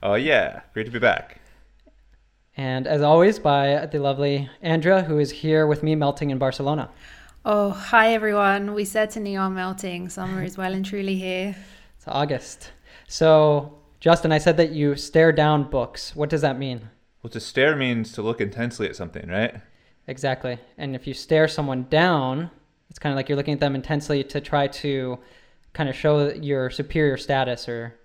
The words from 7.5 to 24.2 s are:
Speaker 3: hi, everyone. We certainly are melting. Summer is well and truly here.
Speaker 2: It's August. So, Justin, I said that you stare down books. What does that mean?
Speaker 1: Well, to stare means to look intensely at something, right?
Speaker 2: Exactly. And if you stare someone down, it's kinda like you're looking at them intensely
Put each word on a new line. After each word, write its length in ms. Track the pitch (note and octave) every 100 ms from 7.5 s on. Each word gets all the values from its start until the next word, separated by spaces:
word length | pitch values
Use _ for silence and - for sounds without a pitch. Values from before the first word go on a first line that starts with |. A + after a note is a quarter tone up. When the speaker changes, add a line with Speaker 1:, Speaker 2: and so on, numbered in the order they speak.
| G#3 G3+
Speaker 3:
hi, 460 | G3 - A#3 A3
everyone. 580 | A3+ G#3+ G#3 G3+ G3 G3+
We 140 | G#3 G3
certainly 500 | A3 G#3+ A3 G3+ G3
are 140 | F#3+
melting. 580 | F#3+ F#3 F#3 G3 F3 F3+
Summer 340 | F3+ F#3 F#3+
is 140 | F#3 F#3
well 160 | F#3
and 140 | F#3+ F#3+
truly 300 | G3+ G3 F#3+
here. 380 | F#3 F#3 F#3+ F#3+ G3 - - -
Speaker 2:
It's 100 | -
August. 640 | - D3 C3+ - - - - _ - -
So, 720 | - D#3+ D#3 D3+ D3 D3 - _ _
Justin, 320 | - E3 E3
I 60 | D#3
said 180 | D3+ D#3+
that 140 | E3
you 260 | D#3 D3 C#3+
stare 360 | - D#3+ E3
down 320 | D3+ D3+ D3+ C#3+
books. 480 | C3+ A#2+ - - -
What 140 | D3
does 100 | D#3
that 180 | C#3+ C3
mean? 300 | C3+ A#2+ A2 _ _ _
Speaker 1:
Well, 80 | A#2
to 80 | A2+
stare 360 | - - C#3 D3+
means 360 | C3 A#2 A2
to 100 | -
look 180 | G#2+ A2+
intensely 480 | G2+ G2 A#2+ A#2 G#2
at 80 | -
something, 320 | F2 - E2
right? 280 | F#2 A#2 - - _ _ _ -
Speaker 2:
Exactly. 520 | C3 C#3 C3 B2+ A#2+ - -
And 160 | C#3+
if 120 | C3 -
you 60 |
stare 360 | C3 - D#3 D#3
someone 380 | D#3 C#3+ C3 B2+
down, 600 | D3+ F3 E3 C3 C3 E3+ - _ _ _
it's 100 | -
kinda 160 | D3
like 140 | C3+ C3
you're 80 | C#3+
looking 160 | C#3+
at 60 | C#3+
them 140 | D3
intensely 500 | C3+ C3 D3 D3 D3